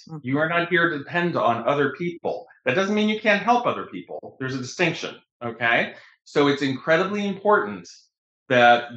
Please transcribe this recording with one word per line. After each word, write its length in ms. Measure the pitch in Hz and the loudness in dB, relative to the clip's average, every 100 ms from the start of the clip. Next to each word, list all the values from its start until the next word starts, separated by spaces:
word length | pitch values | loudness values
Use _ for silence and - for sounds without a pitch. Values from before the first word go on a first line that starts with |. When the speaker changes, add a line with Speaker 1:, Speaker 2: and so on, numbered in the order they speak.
| - | -16
Speaker 1:
Mm-hmm. 100 | 156 | -12
Speaker 2:
You 160 | 123 139 | -4 -2
are 100 | 160 | 0
not 200 | 170 170 | 0 0
here 200 | 175 170 | 0 0
to 80 | 147 | -2
depend 380 | - 170 175 135 | -6 -2 -2 0
on 300 | 113 113 113 | 0 2 0
other 240 | 143 143 - | 0 0 -2
people. 500 | 175 170 - - - _ | -6 -6 -6 -6 -10 _
That 100 | 127 | -2
doesn't 200 | 156 196 208 | 0 0 0
mean 120 | 214 | 0
you 120 | 214 | 0
can't 220 | 220 202 | 2 2
help 220 | 226 240 151 | 2 2 2
other 180 | 101 92 | -4 -8
people. 500 | 95 - 76 - - | -12 -12 -14 -14 -10
There's 140 | 131 131 | -8 -8
a 20 | |
distinction, 560 | 120 - 165 - - - _ _ | -8 -2 0 0 -8 -12 _ _
okay? 500 | 120 113 117 127 214 - - _ | -10 -4 0 2 0 -8 -20 _
So 240 | - 151 143 | -4 2 2
it's 140 | 139 | 2
incredibly 640 | 139 127 - 165 185 208 202 | -2 -2 2 2 2 -2 -4
important 600 | 185 208 - 104 95 - - _ _ _ _ - | -2 2 2 2 -8 -14 -20 _ _ _ _ 0
that 420 | 123 120 120 - | 6 6 6 2